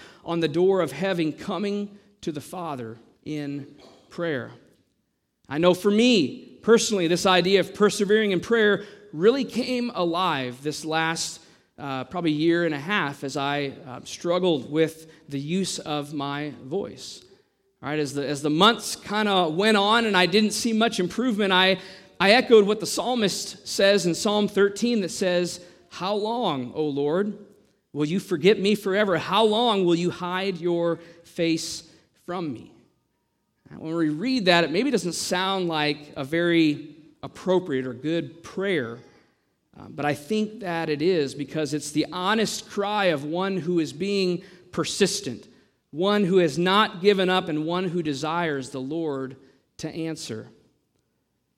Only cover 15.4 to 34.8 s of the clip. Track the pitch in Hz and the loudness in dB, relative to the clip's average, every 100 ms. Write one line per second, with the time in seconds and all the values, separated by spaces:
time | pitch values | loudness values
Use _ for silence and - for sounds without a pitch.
15.4 | 143 180 185 - - 147 147 151 139 143 | -4 -2 -2 -6 -6 -6 -6 -6 -6 -6
16.4 | 147 - 131 175 - 135 - - - _ | -8 -10 -8 -8 -8 -12 -16 -18 -20 _
17.4 | _ _ _ _ 131 151 143 139 135 143 | _ _ _ _ -6 -4 -4 -4 -4 -4
18.4 | 151 156 202 233 - - - 208 208 196 | -2 4 4 4 -2 -10 -6 -2 2 2
19.4 | 170 160 214 214 202 226 226 185 180 196 | 2 2 4 4 4 4 4 4 4 4
20.4 | 214 - 233 220 226 220 175 - 254 208 | 2 0 0 2 2 0 -4 -2 -2 0
21.4 | 202 185 185 190 - - - - 190 233 | 2 4 4 2 -4 -20 -14 0 4 4
22.4 | 254 226 202 214 170 - 196 247 202 - | 8 8 8 2 -2 -2 0 2 0 0
23.4 | - - - - 196 202 170 165 208 208 | -8 -12 -8 2 4 4 2 0 2 2
24.4 | 208 196 202 202 240 233 180 - 190 180 | 2 4 2 2 0 0 -2 -2 0 2
25.4 | 175 - - - _ - 180 208 214 233 | 0 -4 -16 -20 _ -8 -4 -2 -2 -2
26.4 | 220 139 123 - 151 139 143 170 208 202 | 0 -2 -4 -4 -2 0 0 0 -2 -6
27.4 | - _ _ _ _ 139 151 185 - 170 | -14 _ _ _ _ -4 -2 -2 -2 2
28.4 | 170 214 190 208 196 190 208 165 - 196 | 4 4 4 0 0 0 2 0 0 2
29.4 | 220 214 240 196 180 170 175 - 180 185 | 4 4 2 2 4 2 0 -2 -6 -4
30.4 | 196 175 170 170 170 165 - - - - | -4 -4 -2 0 0 -2 -8 -20 -12 -2
31.4 | 165 160 - - - - _ _ - 180 | 0 0 -4 -10 -14 -20 _ _ -12 -8
32.4 | 165 110 87 - _ _ _ _ _ _ | -8 -8 -14 -20 _ _ _ _ _ _
33.4 | _ _ - - 160 165 160 151 233 262 | _ _ -20 -14 -6 -2 -2 -2 -2 0
34.4 | 185 175 160 165 | 4 4 4 0